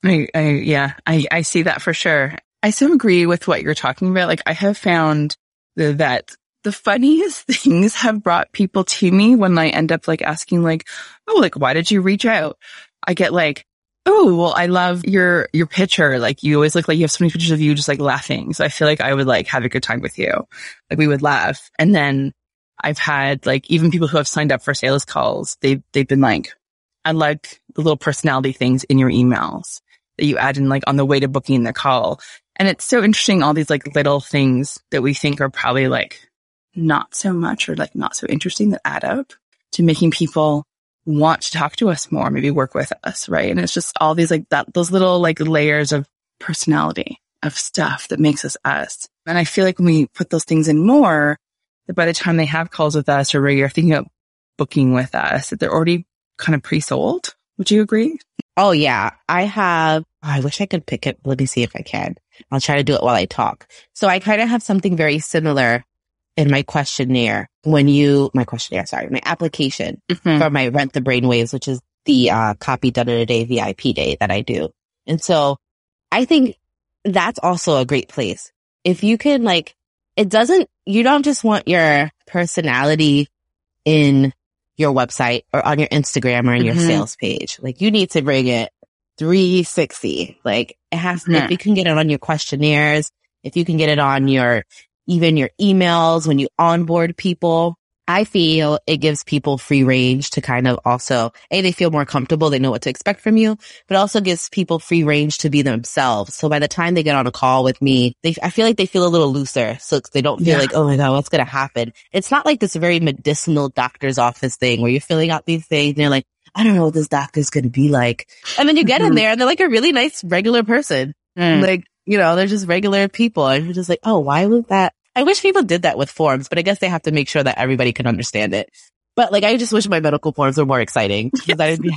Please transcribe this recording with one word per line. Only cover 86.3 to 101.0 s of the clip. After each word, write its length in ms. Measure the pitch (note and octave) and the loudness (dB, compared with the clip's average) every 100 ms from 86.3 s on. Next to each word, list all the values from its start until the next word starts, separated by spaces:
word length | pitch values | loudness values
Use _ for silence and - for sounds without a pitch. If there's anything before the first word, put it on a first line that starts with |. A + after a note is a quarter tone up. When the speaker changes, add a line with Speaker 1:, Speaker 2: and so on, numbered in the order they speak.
| A#2+ B2 | 0 2
Speaker 2:
or 40 | A#2+ | 2
in 80 | A2+ | 0
your 100 | E3+ | 2
Speaker 1:
Mm-hmm. 120 | E3 | 2
Speaker 2:
sales 280 | - G#2+ - | 0 -2 -6
page. 440 | G#2 - - - | -6 -6 -8 -10
Like, 200 | B2+ B2 | -10 -2
you 100 | G#3 | 0
need 200 | G#3+ F3+ | 0 0
to 100 | E3 | -2
bring 260 | C#3 C3+ B2+ | 0 0 2
it 240 | A#2+ A2+ _ _ _ _ - | 0 -4 _ _ _ _ -6
three 460 | D#3+ F#3+ F3+ F3+ | 0 2 4 2
sixty. 760 | E3+ - C#3+ - G2+ C#2 F2 - | 0 -2 -4 -4 -6 -6 -8 -8
Like, 340 | B2 G#2+ - - - | -4 -2 -4 -10 -8
it 60 | E3 | -6
has, 260 | F3+ F3 | -4 -4
Speaker 1:
Mm-hmm. 120 | F3 D#3+ | -2 0
Speaker 2:
if 160 | C3+ | 0
you 60 | F#3 | -2
can 160 | G#3 | 0
get 140 | G3 F3 | 0 2
it 100 | D#3 | 2
on 120 | D#3+ | 0
your 100 | C#3+ | -2
questionnaires, 920 | - D3+ - C#3 D3+ D3 D3+ D3+ D3+ _ _ _ | -2 -4 -4 -2 2 2 2 0 -4 _ _ _
if 140 | - F3+ | -8 -4
you 80 | E3+ | -2
can 120 | D#3+ | 0
get 120 | D3+ | 2
it 100 | D3 | 2
on 280 | C#3 C3+ C3+ | 2 2 2
your, 360 | C3 B2 A2+ - - _ _ - | 2 2 0 -4 -18 _ _ -4
even 300 | F3 E3 D#3 | 0 2 2
your 120 | B2+ - | 0 0
emails 680 | G3+ F#3+ F3+ E3+ E3 E3 D#3 | 2 4 2 2 2 0 0
when 120 | C#3 | 0
you 80 | C3+ - | 0 0
onboard 600 | E3 E3+ E3 E3+ E3+ - | 0 2 0 0 -2 -2
people, 580 | F#3 E3+ E3+ E3 E3+ E3+ _ _ - | -4 -2 0 2 0 -4 _ _ -2
I 160 | F#3 | -2
feel 560 | G#3+ G3 D#3+ D#3+ D3+ D3+ - | 0 2 2 2 2 0 -2
it 100 | D3+ | 0
gives 260 | D3+ D3 | 0 -2
people 360 | - D3 D3 C3+ | -2 -2 -2 -4
free 240 | - C#3+ | 0 2
range 480 | C3 C3 B2+ C3 - | 4 4 2 0 -2
to 100 | - | -6
kind 260 | - B2 B2+ | -4 0 0
of 120 | A#2+ | 0
also, 480 | A#2+ B2 | 0 -2